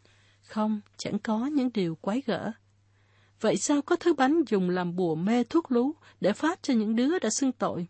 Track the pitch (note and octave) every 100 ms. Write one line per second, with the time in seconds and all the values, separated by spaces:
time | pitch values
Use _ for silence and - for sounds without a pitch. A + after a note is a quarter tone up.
0 | _ _ _ _ - A3 G#3+ G#3+ - -
1 | - G#3 - A3 C4 D4 B3+ G#3+ E3+ D#3+
2 | - A#3+ - F3+ G#3 - _ _ _ _
3 | _ _ _ - G#3+ F3 - C#4+ - F4
4 | F4 D4+ C4 E4+ C4+ G3+ F3+ F3+ F3 F3
5 | F3 D#3 F#3+ A#3+ A#3+ E4 - A#3+ C4 -
6 | - - F#3 G#3 D4+ F#4 - A#3 G#3+ A3+
7 | C4 F4+ A3 - C4+ - F3+ E3+